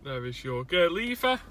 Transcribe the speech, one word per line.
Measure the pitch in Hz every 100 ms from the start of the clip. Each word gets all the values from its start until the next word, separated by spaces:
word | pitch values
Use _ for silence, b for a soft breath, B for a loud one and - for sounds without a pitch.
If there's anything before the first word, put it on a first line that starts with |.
There | 139 131
is | 123 123
your | 131 123
gear | 131 180 170
lever, | 180 240 247 254 254 -